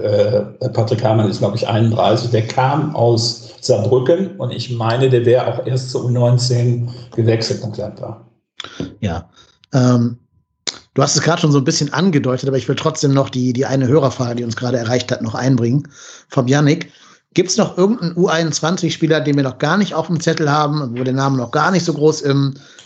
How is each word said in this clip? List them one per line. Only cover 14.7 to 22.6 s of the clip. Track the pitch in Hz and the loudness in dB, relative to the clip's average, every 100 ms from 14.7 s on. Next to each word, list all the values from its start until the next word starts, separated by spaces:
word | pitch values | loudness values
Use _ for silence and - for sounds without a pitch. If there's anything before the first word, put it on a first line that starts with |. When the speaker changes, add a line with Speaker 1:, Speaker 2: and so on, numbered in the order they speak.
| 123 | -2
Speaker 2:
erreicht | 117 123 - | -2 -2 -2
hat, | 120 | -4
noch | 113 123 | -4 -2
einbringen. | 127 131 117 143 - - - - - | 0 2 2 0 -4 -14 -20 -20 -6
Von | - 123 | -2 2
Yannick. | 143 143 165 - - - _ _ | 4 4 2 -4 -16 -20 _ _
Gibt's | - 185 - | -2 0 0
noch | 196 - | 0 2
irgendeinen | 196 233 165 170 | 0 0 -4 0
U | 180 | 0
einundzwanzig | 160 165 - 156 180 - - | 2 0 -2 -2 0 -2 0
Spieler, | 156 156 | 0 0
den | 147 143 | 0 0
wir | |
noch | 135 - | 0 -2
gar | 151 190 | 0 0
nicht | 185 | 0
auf | 156 160 | -2 -2
dem | 165 | -2
Zettel | 170 160 151 | -2 0 0
haben, | 151 147 151 131 120 | 2 0 -2 -4 -4
wo | |
der | 127 | -2
Name | 131 139 131 | 0 0 0
noch | 117 | -2
gar | 151 160 | 0 2
nicht | 185 - | 0 0
so | |
groß | 143 156 151 | 2 2 2
im, | 143 139 139 139 | 0 2 0 -4